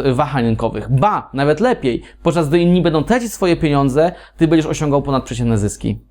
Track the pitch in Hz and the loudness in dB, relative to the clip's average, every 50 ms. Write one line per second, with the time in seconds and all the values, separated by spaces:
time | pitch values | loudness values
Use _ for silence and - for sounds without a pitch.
0 | 139 139 123 127 147 135 139 135 117 117 113 113 117 110 - 110 101 107 131 131 | -2 0 0 0 0 -2 0 0 0 0 0 0 -2 -4 -4 -4 -4 -2 0 2
1 | 185 208 202 147 - - - 131 143 147 151 147 208 254 233 - - 131 117 110 | 2 2 0 -2 -6 -6 -4 -2 0 0 0 2 2 0 0 0 -2 -2 -4 -4
2 | - - - - - 170 151 170 160 139 151 175 170 175 180 180 175 170 151 156 | -6 -12 -12 -6 -2 -2 0 0 0 2 2 2 4 4 2 2 2 2 0 0
3 | 139 - 226 254 233 214 - - 196 180 170 165 170 151 143 139 139 139 123 147 | 0 0 0 0 -2 -4 -6 -2 0 0 0 0 0 0 2 2 2 2 2 2
4 | 160 175 170 - - - _ - 165 156 165 160 151 156 151 143 151 147 139 143 | 0 0 0 -6 -16 -12 _ 0 0 2 2 2 2 0 -2 -4 -2 0 0 0
5 | 131 - 143 - - - 123 117 123 117 113 107 104 101 - - - 110 104 113 | 0 0 -2 -4 -4 -4 -6 -4 -2 0 0 0 0 -2 -4 -4 -6 -6 -6 -6
6 | - _ | -8 _